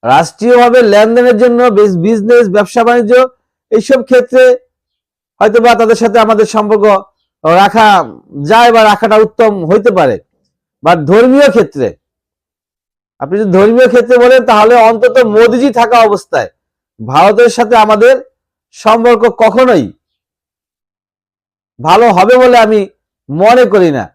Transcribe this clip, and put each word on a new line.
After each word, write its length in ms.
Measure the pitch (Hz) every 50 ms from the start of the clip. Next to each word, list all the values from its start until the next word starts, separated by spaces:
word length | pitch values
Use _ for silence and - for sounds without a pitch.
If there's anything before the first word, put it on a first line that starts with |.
| -
রাষ্ট্রীয়ভাবে 760 | 120 131 147 170 - - _ 208 240 247 240 240 240 233 254 240
লেনদেনের 540 | 214 196 208 214 220 233 240 247 247 240 208
জন্য, 220 | 247 247 240 240 247 247 208
বিজ-, 220 | 196 208 208 185 175 165
বিজনেস, 400 | 208 233 220 202 220 240 240 240 196
ব্যবসা 340 | 175 208 208 - - 247 233
বাণিজ্য, 300 | 233 240 247 233 208 247 247 262 254 _ _ _ _ _ _ _ _ 220
এইসব 260 | 226 - - 269 254 226
ক্ষেত্রে 380 | - 254 247 247 - 247 254 254 254 247 247 _ _ _ _ _ _ _ _ _ _ _ _ _ _ _ _
হয়তোবা 320 | - 147 202 233 226 240 233
তাদের 240 | 233 233 220 226 220 226
সাথে 160 | 226 202 233
আমাদের 280 | 220 214 226 208 220
সম্পর্ক 380 | 214 - 220 208 208 214 226 202 214 202 190 190 _ _ _ _ _ _ _ -
রাখা 440 | 156 170 180 196 202 - 226 220 214 202 185 156 117 82 64 _ _ - 143 143 147
যায় 200 | 214 226 240 240 226
বা 80 | 226 220
রাখাটা 320 | 214 208 190 - 220 214
উত্তম 360 | 214 220 214 _ - 233 220 208 196 170 156
হইতে 200 | 185 214 202 240
পারে, 260 | 202 180 151 131 110 87 _ _ _ _ _ _ _ _ _ _ _ _ -
বা 100 | 156 175 170 147 139
ধর্মীয় 380 | 180 214 233 254 254 277 294 269
ক্ষেত্রে, 380 | 190 233 196 - _ 143 127 101 - _ _ _ _ _ _ _ _ _ _ _ _ _ _ _ _ _ _ _ _ _ _ _ _ _
আপনি 140 | 139 139 175 202
যদি 120 | 220 202 175
ধর্মীয় 360 | 185 196 214 226 240 254 240
ক্ষেত্রে 280 | - 247 233 226 254 247
বলেন, 220 | 240 247 262 262 233
তাহলে 300 | 226 226 208 214 220 240 240 226 226
অন্তত 280 | 233 220 214 247 220 262 247
মোদিজি 440 | 226 208 214 233 233 214 247 254 285 214
থাকা 240 | 240 233 214 240 233 226
অবস্থায় 420 | 214 202 - - _ - 143 110 90 _ _ _ _ _ _ _ _ _ _
ভারতের 500 | 110 110 131 147 175 196 208 208 240 233 220
সাথে 180 | - 240 214 240
আমাদের 380 | 226 214 208 214 208 220 247 269 262 - _ _ _ _ _ _ _ _ _ _
সম্পর্ক 460 | - - 220 220 233 226 240 240 214 220 240 - -
কখনোই 460 | 226 220 190 233 262 254 233 170 123 92 - _ _ _ _ _ _ _ _ _ _ _ _ _ _ _ _ _ _ _ _ _ _ _ _ _ _ _ _ _ _ _ _ _ _ _ _ _
ভালো 260 | 123 156 175 208 240 240 202
হবে 220 | 180 190 214 254
বলে 200 | 254 254 247 247 240
আমি 220 | 226 214 220 214 196 196 _ _ _ _ _ _ _ _
মনে 360 | 139 156 190 220 240 254 247 202 185
করি 180 | 208 185 165
না। 140 | 143 127 101 - _